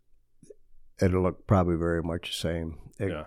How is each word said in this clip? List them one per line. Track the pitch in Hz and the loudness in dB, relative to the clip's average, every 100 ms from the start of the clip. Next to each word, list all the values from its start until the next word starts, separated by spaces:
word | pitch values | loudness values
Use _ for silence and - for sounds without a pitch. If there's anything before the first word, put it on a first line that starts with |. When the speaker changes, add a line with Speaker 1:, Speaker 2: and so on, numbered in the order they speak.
| _ - _ _ - - - - - - | _ -20 _ _ -20 -20 -20 -20 -14 0
Speaker 1:
it'll | 95 92 | 2 4
look | 92 - - | 2 0 4
probably | 98 87 82 | 4 4 2
very | 85 85 | 2 0
much | 82 87 - | -2 -4 -6
the | - 82 | -6 -4
same. | 85 80 78 - - | -4 -6 -10 -16 -8
It, | 98 | -6
Speaker 2:
Yeah. | 78 | -6